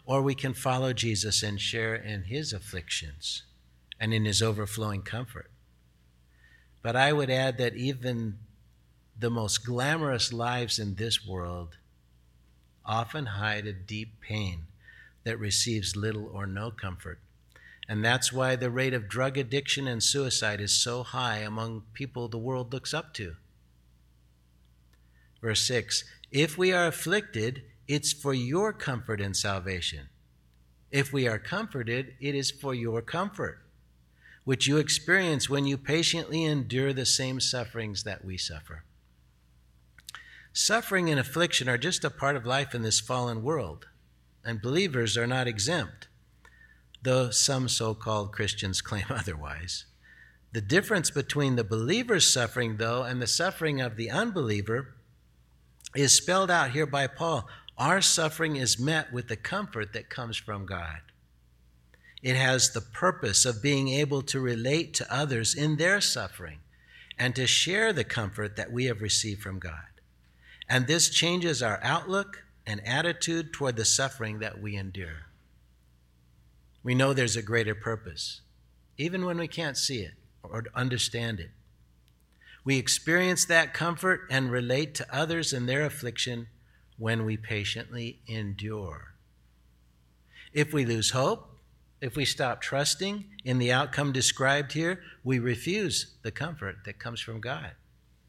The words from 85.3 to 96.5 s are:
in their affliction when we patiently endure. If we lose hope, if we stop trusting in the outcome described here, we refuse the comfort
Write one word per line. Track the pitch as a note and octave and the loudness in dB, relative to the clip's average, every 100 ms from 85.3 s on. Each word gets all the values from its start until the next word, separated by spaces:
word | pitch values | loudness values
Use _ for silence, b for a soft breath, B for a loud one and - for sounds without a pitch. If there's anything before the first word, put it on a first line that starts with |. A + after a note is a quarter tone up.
| E3 D3+ | 0 0
in | C3 | 0
their | B2 C3+ D3+ | 0 2 0
affliction | - A#2+ A#2 - A#2 A#2+ - b b b - | -2 -6 -2 -2 -4 -8 -16 b b b -4
when | A2 A2+ | 0 2
we | A2 | 2
patiently | A2 A2 G#2+ G2+ A2+ A#2 A#2+ A#2 - - | -2 -2 -2 -2 -4 -6 -8 -8 -10 -8
endure. | A2 G#2 G2+ G#2 G#2+ F#2 D2+ - - _ _ _ _ _ _ _ _ _ _ B B B | -6 -4 -6 -6 -6 -6 -10 -14 -20 _ _ _ _ _ _ _ _ _ _ B B B
If | D3 D3 | 0 2
we | D3+ | 2
lose | A#2+ A2+ G#2+ | 2 2 2
hope, | C3 C#3+ A#3 - - - _ _ _ | 4 2 0 -6 -20 -20 _ _ _
if | C3+ | -6
we | D3+ B2+ | 0 0
stop | - C3+ A#2 | 2 0 0
trusting | - C#3 C#3+ - F#3+ G#3 G3 - | -2 0 2 0 -2 -4 -8 -10
in | B2+ B2+ | 0 2
the | A#2+ | 4
outcome | B2+ C#3+ - C#3+ | 4 2 0 0
described | C3 A#2 - C3+ C#3+ C#3+ | 2 2 2 4 4 2
here, | D3+ E3 F#3 B B | -2 -2 -2 B B
we | B2 C3 | 0 2
refuse | A#2+ A#2+ - G3+ F#3 - - - | 2 0 0 0 0 -2 -4 -8
the | A2+ | -10
comfort | - D3+ | -6 -6